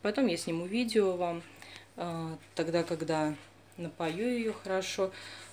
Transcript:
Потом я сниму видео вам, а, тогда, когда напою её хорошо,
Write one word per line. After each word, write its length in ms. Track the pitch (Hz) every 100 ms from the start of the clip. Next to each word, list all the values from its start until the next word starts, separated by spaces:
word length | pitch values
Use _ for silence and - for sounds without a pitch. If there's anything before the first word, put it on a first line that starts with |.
Потом 240 | 202 208 254
я 100 | 170
сниму 300 | - 165 180
видео 500 | 220 240 226 196 180
вам, 260 | 175 170 - - - - - -
а, 420 | 175 165 160 160 -
тогда, 300 | - 165 170
когда 500 | 165 165 156 160 156 147 - - - -
напою 640 | 170 - 165 165 240 240
её 140 | 220
хорошо, 580 | 208 196 190 190 - 190 - - - -